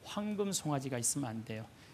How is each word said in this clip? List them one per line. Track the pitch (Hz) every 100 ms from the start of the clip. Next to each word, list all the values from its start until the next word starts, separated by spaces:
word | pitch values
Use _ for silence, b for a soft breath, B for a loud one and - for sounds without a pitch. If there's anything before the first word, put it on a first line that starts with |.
| -
황금 | - 208 208 202
송아지가 | 190 156 143 135 123
있으면 | 113 143 131
안 | 110 110
돼요. | 110 113 b b